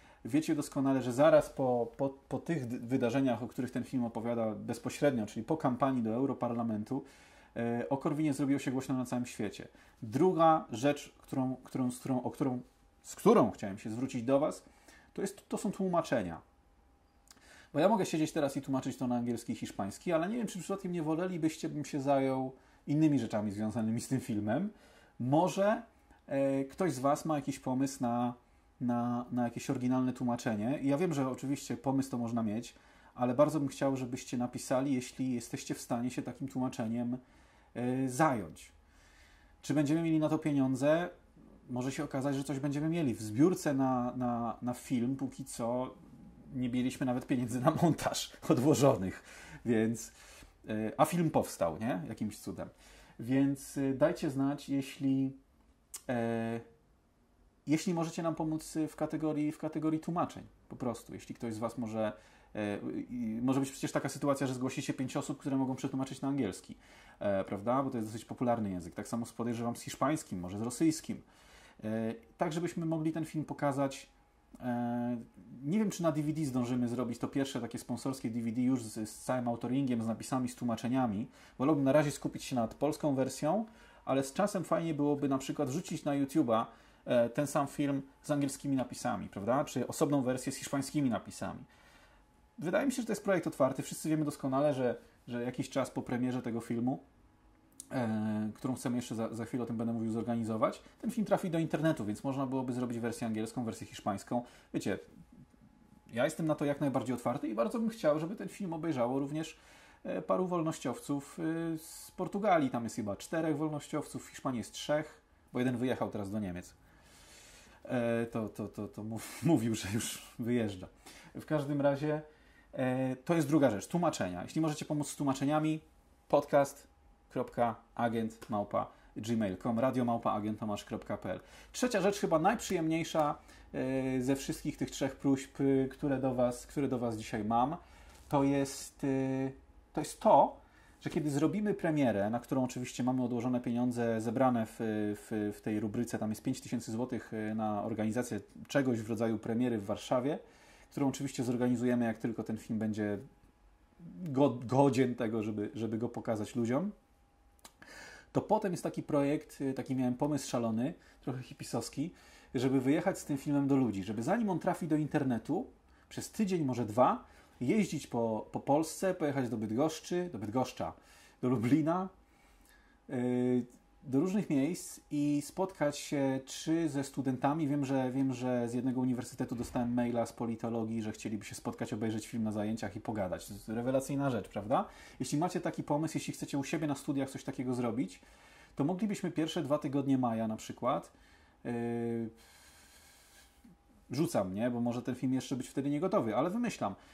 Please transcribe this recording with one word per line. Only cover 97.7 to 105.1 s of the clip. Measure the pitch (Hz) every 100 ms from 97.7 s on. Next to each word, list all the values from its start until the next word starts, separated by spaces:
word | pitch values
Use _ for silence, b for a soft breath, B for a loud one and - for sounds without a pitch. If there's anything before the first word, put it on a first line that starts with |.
| - -
e, | 131 113 110 107 107 107 107
którą | 127 120
chcemy | 127 123
jeszcze | - 110
za, | 113 113
za | 110
chwilę, | 131
o | 117
tym | 113
będę | 117
mówił, | 113 113
zorganizować, | 110 113 117 110 110 151 - B B
ten | 233
film | - 190
trafi | 180 185
do | 165
internetu, | 156 160 160 156 104
więc | 104
można | 139 135 135
byłoby | 131 123
zrobić | 123 123 117
wersję | 117 113 117
angielską, | 110 110 -
wersję | 113 - 98
hiszpańską. | - - 98 - 123 B B B
Wiecie, | - 113 92 -